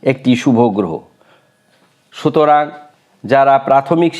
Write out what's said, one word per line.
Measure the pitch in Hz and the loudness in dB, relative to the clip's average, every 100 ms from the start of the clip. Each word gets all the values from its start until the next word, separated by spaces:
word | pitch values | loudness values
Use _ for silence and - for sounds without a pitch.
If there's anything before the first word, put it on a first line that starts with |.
একটি | 139 131 127 120 | -4 -2 0 0
শুভ | - 117 120 101 | 0 2 0 -2
গ্রহ। | 90 80 - _ _ _ _ _ _ _ _ _ _ | -6 -8 -14 _ _ _ _ _ _ _ _ _ _
সুতরাং | - 151 156 151 147 147 - - _ _ _ | -8 -2 0 2 2 0 -10 -20 _ _ _
যারা | 101 135 139 135 | -2 2 4 2
প্রাথমিক | 135 135 135 165 170 - | 2 0 0 0 -2 -2